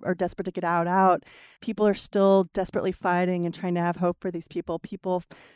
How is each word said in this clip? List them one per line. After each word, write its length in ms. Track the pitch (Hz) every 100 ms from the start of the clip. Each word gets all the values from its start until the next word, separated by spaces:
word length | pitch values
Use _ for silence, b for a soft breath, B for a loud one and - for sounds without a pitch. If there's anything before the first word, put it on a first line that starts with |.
are 100 | -
desperate 300 | 180 175 -
to 80 | 185
get 120 | 180
out, 220 | 170 170 170
out. 380 | 185 190 175 - B B B
People 260 | - 208 214
are 80 |
still 500 | 196 - 202 196 196 180
desperately 380 | - - - 190
fighting 520 | 180 190 175 180 180
and 80 | 170
trying 220 | 165 185
to 60 | 175
have 160 | 175 170
hope 200 | 175 175
for 100 | 190
these 160 | 170 -
people, 300 | 170 175 165
people 460 | - 196 190 180 - B B